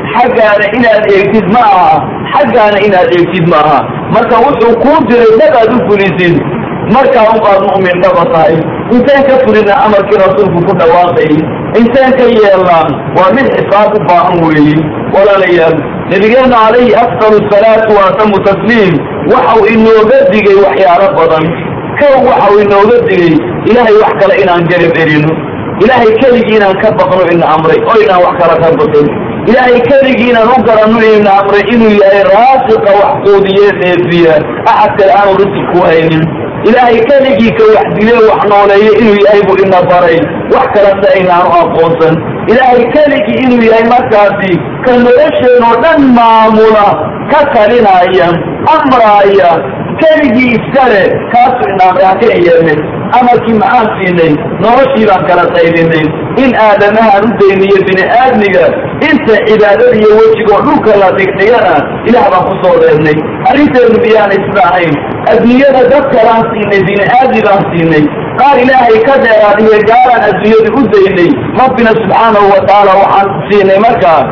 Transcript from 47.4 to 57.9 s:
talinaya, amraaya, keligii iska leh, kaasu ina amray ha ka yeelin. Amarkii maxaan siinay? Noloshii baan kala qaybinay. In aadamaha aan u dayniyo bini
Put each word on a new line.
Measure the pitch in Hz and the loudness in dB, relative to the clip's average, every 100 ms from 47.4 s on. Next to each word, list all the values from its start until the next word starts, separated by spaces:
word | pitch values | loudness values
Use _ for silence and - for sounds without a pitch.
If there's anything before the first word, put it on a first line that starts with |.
| 285 | 0
talinaya, | 226 208 240 214 185 185 185 170 170 - - - | 0 0 2 2 2 0 0 -2 -2 -6 -6 -2
amraaya, | 311 285 254 220 208 196 202 175 165 - - - | 0 0 0 2 2 2 2 0 0 -4 -10 -10
keligii | - 320 311 294 226 254 | -2 0 2 0 0 0
iska | 226 - 269 254 | -2 -2 0 0
leh, | 208 - - - | 0 0 -2 -2
kaasu | - 240 762 | 0 0 0
ina | 403 - | -4 0
amray | 370 330 | 0 2
ha | 190 | 0
ka | 190 226 | 0 0
yeelin. | 185 175 165 165 151 - - - | 0 2 2 0 -2 -4 -8 -2
Amarkii | 240 247 240 226 | 0 2 0 0
maxaan | 220 - 247 220 | -2 0 0 -2
siinay? | - 185 175 160 147 - | -4 -4 0 0 -2 -4
Noloshii | 156 196 247 262 220 208 | -4 -2 0 0 0 0
baan | 185 | 0
kala | 151 175 | 0 -2
qaybinay. | 175 175 165 165 165 160 151 - - | 0 0 0 0 -2 -2 -4 -6 -6
In | - 262 | -2 -2
aadamaha | 214 220 202 202 214 226 | 0 0 2 0 0 2
aan | 196 | 2
u | 220 | 0
dayniyo | - 196 190 196 196 | 0 0 2 2 0
bini | 180 | 0